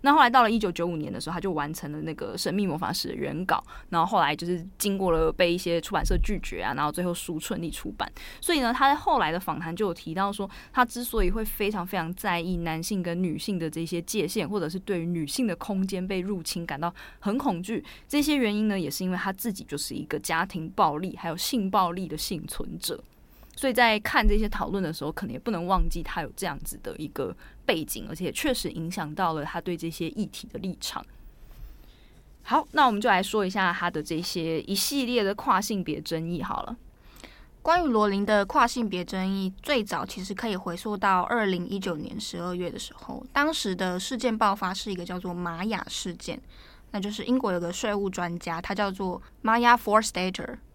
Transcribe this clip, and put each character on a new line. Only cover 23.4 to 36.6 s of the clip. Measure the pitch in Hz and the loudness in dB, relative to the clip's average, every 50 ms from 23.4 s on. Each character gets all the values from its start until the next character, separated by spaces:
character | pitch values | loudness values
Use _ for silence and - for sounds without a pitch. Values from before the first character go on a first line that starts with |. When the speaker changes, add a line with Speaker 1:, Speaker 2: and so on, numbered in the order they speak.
| - - - | -20 -20 -10
Speaker 1:
所 | - - 262 | -2 0 2
以 | 233 | 6
在 | 254 247 233 220 214 | 6 6 6 6 2
看 | 214 - - 294 220 | 0 2 4 6 8
这 | 214 208 | 8 6
些 | 214 220 208 | 6 4 2
讨 | - - - - | 0 -2 -2 -2
论 | 185 196 | 0 0
的 | 190 151 | 0 -2
时 | 165 - 139 | -2 -4 -4
候， | 151 | -6
可 | 160 - 202 | -4 -6 -6
能 | - | -6
也 | 240 | -8
不 | - - 233 | -6 -4 -2
能 | 214 165 175 | -2 -2 0
忘 | 180 190 185 175 | 2 4 4 4
记 | 165 - 175 | 2 2 -2
他 | 165 - - 175 156 | -4 -4 -4 -6 -6
有 | 127 - | -6 -6
这 | - 196 | -4 -4
样 | 170 143 - | -4 -4 -4
子 | - - - - | -8 -10 -10 -10
的 | - - - | -10 -12 -10
一 | - 156 - | -8 -10 -8
个 | - - 135 92 - - - - - - - | -4 -4 -4 -4 -4 -10 -16 -20 -20 -4 0
背 | - 220 160 151 | 0 0 0 0
景， | - - 113 - - | -6 -8 -8 -8 -10
而 | 160 | -8
且 | 156 185 151 | -6 -6 -4
确 | - - - 277 | -4 -2 0 0
实 | 254 - - 170 | 0 0 -2 -6
影 | - 160 165 170 | -6 -6 -6 -6
响 | 185 202 160 147 151 | -4 -6 -6 -6 -2
到 | 170 190 165 160 | -2 0 0 0
了 | 156 147 | -2 -4
他 | - - 175 | -4 -6 -6
对 | - 185 175 | -4 -4 -4
这 | 165 160 | -4 -4
些 | 165 160 - 170 156 | -8 -4 -4 -6 -4
议 | - 214 202 | -2 -4 -4
题 | - - - - | -4 -6 -12 -14
的 | - - | -12 -10
立 | - - 185 - - | -6 -6 -6 -6 -6
场。 | - - - - - - - - - - - - - - - - - - - - - - - - - - - - - - - - | -8 -8 -8 -8 -10 -10 -18 -20 -20 -20 -20 -20 -20 -20 -16 -16 -16 -16 -16 -18 -20 -20 -20 -20 -20 -20 -20 -20 -20 -20 -20 -20
好， | - - 233 311 - - | -2 2 2 2 2 2
那 | - 320 285 | 4 6 6
我 | 247 | 6
们 | 214 202 | 6 4
就 | 214 | 4
来 | 240 196 180 | 4 4 4
说 | 190 - - 214 202 | 2 2 0 0 0
一 | 185 | 2
下 | 190 208 190 175 | 2 2 2 2
他 | 175 - 175 175 | 2 0 -2 -2
的 | - 156 | -2 -2
这 | 151 - 165 156 | -4 -2 -4 -4
些 | 175 - - 185 160 165 160 160 | -4 -4 -4 -2 -2 -2 -2 -2
一 | - - 196 | -2 -2 -2
系 | 196 - - 285 285 262 | -2 0 0 0 0 0
列 | 233 247 240 208 | 2 2 2 2
的 | 196 208 | 2 0
跨 | - - 277 208 185 | -2 2 2 4 4
性 | 220 - 226 196 175 | 4 0 -2 -2 -2
别 | - 151 - | -2 -4 -6
争 | 156 - 170 160 165 | -4 -4 -4 -4 -2
议 | 165 180 156 | -4 -4 -4
好 | 185 - - - | -4 -4 -4 -4